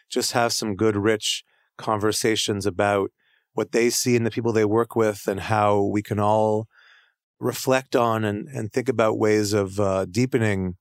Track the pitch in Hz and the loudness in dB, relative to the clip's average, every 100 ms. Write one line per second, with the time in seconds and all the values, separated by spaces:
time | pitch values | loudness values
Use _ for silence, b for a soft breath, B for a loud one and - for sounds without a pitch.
0 | B - 113 127 117 - 113 95 110 101 | B -4 -2 0 0 0 -4 0 0 2
1 | 101 107 - - - _ _ - - 110 | 0 0 -2 -6 -10 _ _ -10 -4 -2
2 | 107 104 120 107 - 101 98 90 101 101 | 0 0 0 0 -2 -2 -4 0 0 2
3 | 95 - _ _ _ - 107 120 120 - | -2 -6 _ _ _ -6 -2 0 0 0
4 | - 120 113 113 117 110 107 110 117 117 | 0 0 0 -2 -2 2 2 2 0 0
5 | 110 101 - 98 90 110 104 104 101 101 | 0 0 -4 -4 0 2 4 2 2 -2
6 | 104 101 104 110 110 107 110 b b b | -2 -2 2 2 2 0 -4 b b b
7 | b b _ _ - - - 131 131 135 | b b _ _ -6 -4 0 0 2 2
8 | 117 110 107 104 123 135 110 - 123 113 | 2 2 0 -2 -6 -10 -6 -2 -2 2
9 | 110 110 110 107 104 107 98 95 101 95 | 2 2 2 4 2 0 0 0 0 0
10 | 95 90 127 131 110 98 92 90 | -2 -2 0 0 0 0 -4 -8